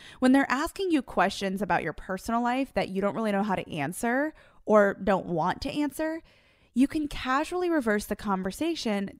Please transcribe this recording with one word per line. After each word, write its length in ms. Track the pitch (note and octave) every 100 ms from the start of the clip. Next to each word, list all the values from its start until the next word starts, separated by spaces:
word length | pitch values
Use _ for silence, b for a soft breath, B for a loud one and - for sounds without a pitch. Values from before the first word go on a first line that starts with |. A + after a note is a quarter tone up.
| B B
When 120 | B3+
they're 180 | C4+ -
asking 400 | C4 E4 - F#4+
you 120 | D4+
questions 580 | - - F#3 - G3 F#3+
about 220 | F#3+ E3+
your 100 | -
personal 480 | - - F#3+ - A#3
life 320 | A#3+ B3+ C4+
that 140 | G3+ F3+
you 120 | F#3+
don't 160 | G3+ G#3
really 160 | A3
know 100 | G3
how 140 | G#3 F3+
to 160 | -
answer 600 | D#3+ C#3 F3+ A#3 B3+ D#4 b b b
or 300 | - G#3+ G3+
don't 320 | F#3 F#3+ F#3+ F3+
want 340 | E3+ E3+ -
to 100 | -
answer, 480 | D4 D4 - D#4+ D#4+ b b b b b
you 140 | A#3 C#4
can 220 | D#4+ D4
casually 600 | - B3+ C4+ D#4 F4+ F4+
reverse 380 | D#4+ A3+ G#3 -
the 80 |
conversation 960 | G3+ G#3+ F#3+ F#3+ - D#4+ D#4+ A#3+ G3+ G3+ -